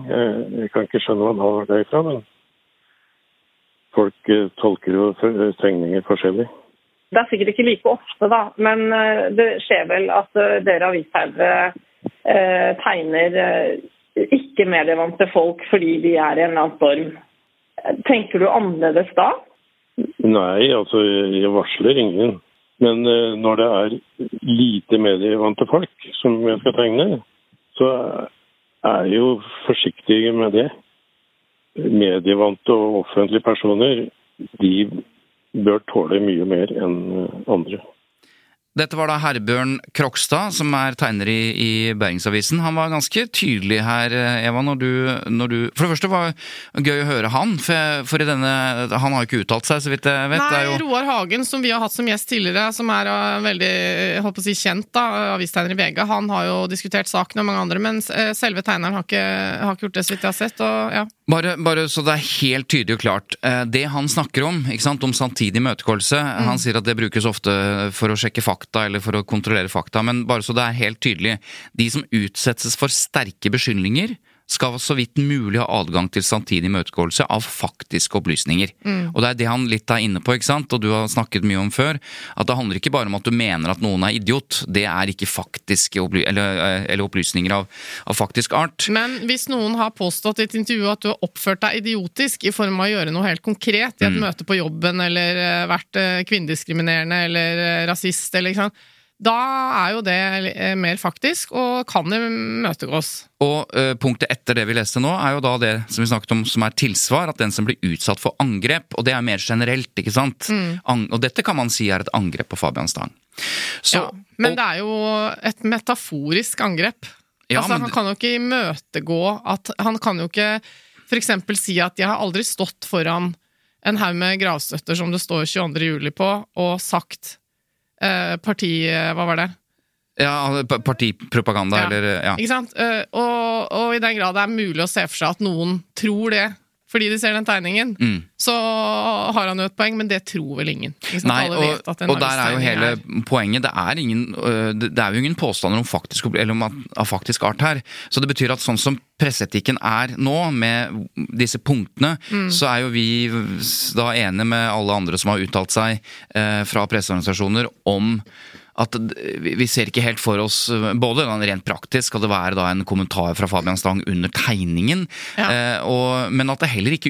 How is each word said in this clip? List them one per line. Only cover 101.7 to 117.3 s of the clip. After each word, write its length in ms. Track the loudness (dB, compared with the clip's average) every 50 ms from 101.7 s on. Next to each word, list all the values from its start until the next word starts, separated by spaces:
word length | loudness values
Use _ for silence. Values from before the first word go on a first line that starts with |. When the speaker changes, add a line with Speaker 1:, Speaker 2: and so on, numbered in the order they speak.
| 0 -2 -2
Speaker 4:
kan 180 | -2 -2 -2 0
imøtegås. 1200 | 0 -2 -2 -2 -2 -4 -4 -4 -4 -4 -2 -2 -4 -4 -6 -6 -4 -2 -2 -2 -4 -8 -12 -14 _ _ 0
Speaker 3:
Og, 240 | 2 2 2 0 -4 -2 0
eh, 180 | 0 0 0 0
punktet 340 | 0 0 0 0 0 -2 -4
etter 240 | -4 -2 _ -2 0
det 120 | 0 0
vi 60 | 0 0
leste 280 | 0 0 0 0 0
nå, 80 | 0 0
er 240 | 0 0 0 0 0
jo 60 | 0
da 160 | 0 0 0
det 160 | 2 0 0 0 -2 -4 -4
som 140 | -2 -2 0
vi 60 | 0
snakket 220 | 0 -2 0 0
om, 140 | -2 0 0
som 180 | 0 0 0 0
er 60 | 0
tilsvar, 580 | 0 0 0 0 0 0 0 2 0 0 0 -2
at 80 | -2
den 140 | -2 -2 -2
som 140 | -2 -2 -2
blir 120 | -2 -2 -2
utsatt 380 | -2 -2 -2 -2 0 -2 -2 0
for 160 | -2 -2 -2 0
angrep, 540 | 0 0 0 0 0 0 0 -2 -4 -6 -6
og 80 | -2 0
det 80 | 0 0
er 80 | 0
mer 160 | 0 -2 -2
generelt, 520 | -2 -2 0 0 0 0 0 0 -2 -4 -6 _
ikke 160 | -6 -4 -2 0
sant? 360 | 0 0 0 -2 -6 -4 -2
Speaker 4:
Mm. 320 | -2 -2 -2 -2 -6 -4 -2
Speaker 3:
Ang-, 220 | -2 0 0 0 -2
og 100 | -2 -2
dette 220 | -2 -2 -2 -2 -2
kan 120 | 0 0
man 140 | -2 -2 -2
si 200 | -2 0 0 0
er 120 | 0 0
et 120 | -2 -2 -2
angrep 360 | 0 0 0 -2 -4 -6 -6
på 80 | -4
Fabian 300 | -2 -2 -2 -2 -2 -4
Stang. 240 | -4 -4 -6 -8 -10 -12 _ _ _ _ -10 -8 -6 -6 -6 -6 -6 -8 -4
Så, 120 | 0 2 2
Speaker 4:
Ja, 120 | 2 0 -2 -8 -14 -20 _ _
men 140 | 0 0 2 2
Speaker 3:
og 40 |
Speaker 4:
det 80 | 0 0
er 120 | -2 -2 -2
jo 140 | -4 -2 -2 -2 0 0 0 0 -2 -2 -4 -4 -4
et 200 | -4 -4 -2 -2
metaforisk 1000 | -2 -2 0 0 -2 -2 -2 -4 -8 -6 -4 -2 0 0 0 0 -2 -2 -2
angrep. 440 | -2 -2 0 0 0 -2 -2 _ -14 -20 -20 _ _ _